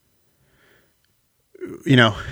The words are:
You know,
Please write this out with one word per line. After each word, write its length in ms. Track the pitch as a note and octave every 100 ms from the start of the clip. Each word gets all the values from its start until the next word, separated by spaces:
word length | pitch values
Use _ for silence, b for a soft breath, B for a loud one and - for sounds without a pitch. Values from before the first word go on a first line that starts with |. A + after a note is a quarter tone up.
| _ _ _ _ _ _ _ _ _ _ _ _ _ _ _ - F4+ - -
You 100 | B2+
know, 200 | A2+ B B